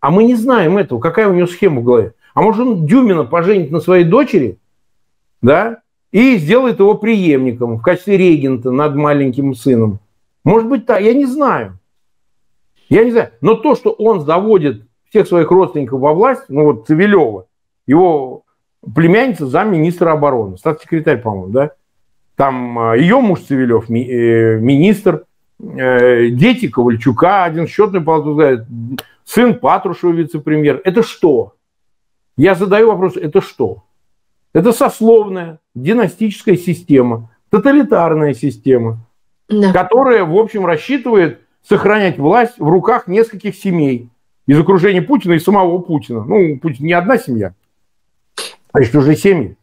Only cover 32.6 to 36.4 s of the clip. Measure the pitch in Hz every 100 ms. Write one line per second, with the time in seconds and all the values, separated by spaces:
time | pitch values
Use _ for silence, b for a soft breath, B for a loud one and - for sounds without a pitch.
32.6 | 196 202 226 196 185 - 160 190 - -
33.6 | 113 - _ _ _ _ _ _ _ -
34.6 | 190 233 262 - 220 226 208 185 170 160
35.6 | _ - 135 226 196 - 220 196